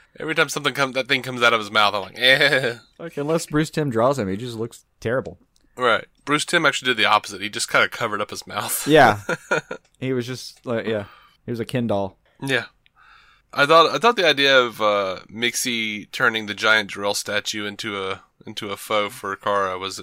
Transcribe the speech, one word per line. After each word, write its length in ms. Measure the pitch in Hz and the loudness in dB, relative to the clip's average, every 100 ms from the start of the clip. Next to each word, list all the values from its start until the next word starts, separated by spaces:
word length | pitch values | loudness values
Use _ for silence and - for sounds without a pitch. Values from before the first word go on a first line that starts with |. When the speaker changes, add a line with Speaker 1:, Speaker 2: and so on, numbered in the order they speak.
| _ - | _ -12
Speaker 1:
Every 160 | 156 160 | -4 -2
time 140 | 147 | -2
something 240 | 156 143 | -2 -4
come, 180 | 135 135 | -2 -2
that 140 | 127 120 | -2 -2
thing 140 | 139 | -2
comes 200 | 127 123 | -2 2
out 120 | 117 | 4
of 60 | 117 | 4
his 100 | 104 | 2
mouth, 220 | 110 104 | 2 2
I'm 80 | 101 | 2
like, 160 | 92 87 | -6 0
"Eh." 560 | 123 135 143 143 131 120 - - | 4 6 4 2 0 -4 -12 -16
Speaker 2:
Like, 160 | 165 - | -12 -6
unless 300 | 143 165 - | -2 -2 -2
Bruce 240 | 151 156 | -2 -2
Timm 200 | - 147 | -2 -2
draws 300 | 110 120 139 | 2 2 0
him, 80 | 98 | -2
he 60 | 98 | -4
just 220 | 123 113 | -6 -8
looks 260 | 113 - _ _ | -10 -12 _ _
terrible. 400 | 139 135 90 87 _ _ _ - | -4 -4 -4 -12 _ _ _ 0
Speaker 1:
Right. 280 | 123 104 - _ - | 2 2 0 _ -2
Bruce 180 | 147 | -2
Timm 220 | - 175 151 | 0 2 2
actually 220 | - 127 | 2 0
did 100 | 117 | 2
the 80 | 104 | 4
opposite. 340 | 107 - 101 | 4 2 -8
He 80 | 104 | -8
just 200 | 113 - | -6 0
kinda 160 | 139 104 | 2 2
covered 320 | - 117 104 | 0 -4 -4
up 80 | 104 | -6
his 160 | 98 - | -8 -10
mouth. 380 | 98 113 - - | -8 -6 -4 4
Speaker 2:
Yeah. 340 | 156 127 104 - 165 - 160 | 6 8 4 -2 -8 -2 -4
Speaker 1:
<laughs> 400 | - - _ _ | -4 -12 _ _
Speaker 2:
He 120 | 135 | -4
was 120 | 127 117 | -4 -4
just, 380 | 127 - - 127 | -10 -14 -14 -6
like, 200 | 113 101 | -4 -4
yeah. 200 | 107 104 - _ _ - | -4 -6 -16 _ _ -8
He 60 | |
was 80 | 117 | -8
a 40 | 113 | -4
Ken 220 | 131 117 | -4 -2
doll. 300 | 101 98 - _ _ | -2 -4 -8 _ _
Speaker 1:
Yeah. 240 | 135 127 113 _ _ _ _ _ _ _ _ | -4 -2 -4 _ _ _ _ _ _ _ _
I 120 | - 143 | 0 4
thought, 280 | 165 160 | 6 6
I 40 | 143 | 2
thought 160 | 226 240 | 2 4
the 100 | 170 | 2
idea 320 | 139 139 131 | 4 6 6
of, 220 | 120 104 | 4 0
uh, 380 | 107 101 95 92 - | 0 2 0 -4 -12
Mixie 800 | 107 120 - 127 117 110 107 90 | -4 -4 -2 -4 -4 -4 -6 -10
turning 340 | - 127 110 104 | -2 -2 0 -4
the 60 | |
giant 360 | 101 110 110 101 | -2 2 2 2
Jor-El 240 | 98 101 | -4 -4
statue 520 | 101 - 104 - 107 104 | -4 -4 -6 -6 -6 -8
into 360 | 101 113 101 | -8 -8 -6
a, 220 | 95 95 _ _ - | -6 -8 _ _ -18
into 260 | 107 107 | -12 -10
a 60 | 98 | -10
foe 320 | - 107 104 | -4 -2 -2
for 260 | 123 98 98 | -6 -10 -6
Kara 420 | 107 101 95 92 | -2 -2 -2 -4
was 240 | 95 95 | -8 -10